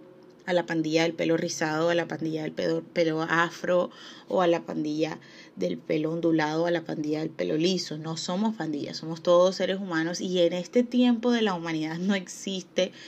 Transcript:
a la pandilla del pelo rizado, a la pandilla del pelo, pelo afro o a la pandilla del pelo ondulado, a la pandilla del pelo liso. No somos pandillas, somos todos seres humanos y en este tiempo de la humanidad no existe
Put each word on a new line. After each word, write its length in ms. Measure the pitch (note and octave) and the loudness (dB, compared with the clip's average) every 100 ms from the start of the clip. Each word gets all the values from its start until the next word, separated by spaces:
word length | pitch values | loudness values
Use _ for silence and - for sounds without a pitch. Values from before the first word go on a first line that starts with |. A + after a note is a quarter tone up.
| - - - - - | -20 -20 -20 -14 -2
a 60 | |
la 140 | F3+ E3+ | -2 0
pandilla 360 | E3 D#3 D#3+ | -2 0 2
del 120 | E3 | 2
pelo 220 | E3 E3 E3 | 0 0 0
rizado, 540 | E3+ - D#3 D#3 E3+ | 0 -2 -2 0 2
a 40 | |
la 140 | E3+ D#3+ | 2 0
pandilla 340 | D3+ D#3+ D#3 | -4 -4 -4
del 100 | D3+ | -6
pelo, 300 | - E3+ E3 | -4 -2 -2
pelo 400 | E3 - E3 D#3 | -2 0 0 0
afro 680 | E3 E3 E3+ - F3+ F3+ F3 - - - - | 0 2 0 -2 0 2 0 -4 -20 -20 -2
o 140 | G3 | 2
a 40 | F3 | 4
la 180 | E3+ | 2
pandilla 540 | E3 E3 D3+ D3+ D#3 E3 - - - - | 0 -4 -4 -2 -2 -4 -14 -20 -20 -6
del 220 | F3+ E3+ | -4 -4
pelo 340 | - D#3+ D#3 | -2 -2 0
ondulado, 540 | E3+ E3+ D#3+ D3+ D#3+ E3+ | 0 2 2 2 0 0
a 40 | |
la 140 | E3+ | 0
pandilla 360 | E3 D3+ D3+ D3+ | -2 -6 -2 -2
del 100 | D#3+ | -4
pelo 260 | D#3+ F3+ D#3 | -4 -2 2
liso. 420 | F3 F#3 - D#3 | 2 0 -2 -8
No 180 | D#3 D#3+ | -6 -6
somos 400 | - F3+ A3 A3 | -4 -2 0 -2
pandillas, 420 | D#3+ D3 - - | -4 -4 -6 -8
somos 240 | D#3+ E3 | -8 -4
todos 340 | F3 F3 F3+ F#3+ | 4 6 6 4
seres 220 | F#3 F#3+ | -2 -2
humanos 420 | G3 D#3+ E3 F3 | -2 -2 -2 -4
y 200 | F#3+ F3+ | -2 2
en 120 | E3+ | 4
este 300 | F3+ F3+ B3 | 2 0 0
tiempo 480 | B3 B3 B3 A#3 A#3+ | 2 4 4 4 2
de 120 | A#3 | 2
la 120 | A3 | 2
humanidad 440 | F3+ E3 D#3+ D#3 E3 | 0 -2 -4 -4 -2
no 160 | F#3 | 0
existe 800 | G3 F3+ - - F#3+ - - F#3 - | 0 -2 -10 -8 -8 -4 -2 -2 -4